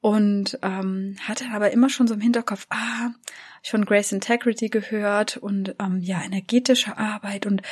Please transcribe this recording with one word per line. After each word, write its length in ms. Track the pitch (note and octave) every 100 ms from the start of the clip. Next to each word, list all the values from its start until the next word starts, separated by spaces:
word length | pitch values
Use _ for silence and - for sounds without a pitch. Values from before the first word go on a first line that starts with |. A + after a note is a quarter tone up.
Und, 600 | A3 G#3+ G#3 G3+ G3 -
ähm, 540 | F#3+ F#3+ F#3+ F#3+ G3 G3 -
hatte 200 | A3+ B3
aber 200 | G#3+ G#3
immer 180 | A3+ C4
schon 160 | - A#3
so 80 |
im 60 | G#3+
Hinterkopf, 460 | A3+ A#3+ A#3+ G3 -
ah, 360 | A3+ A#3 A#3 A#3+
hab 60 | A#3 - - - -
ich 60 | -
von 140 | A3
Grace 280 | G3+ G#3 G3+
Integrity 560 | G3 - A#3+ B3 A3+ A3
gehört 680 | A3 G3+ G#3+ G#3 G3+ G#3+ -
und, 360 | - G3+ F#3+ -
ähm, 180 | G3 F#3
ja, 220 | F3+ F3+
energetische 760 | F#3 F#3+ F#3 A#3+ B3 B3 G3+ -
Arbeit 480 | G#3+ G#3+ G3+ G3+ G#3
und 160 | G3 -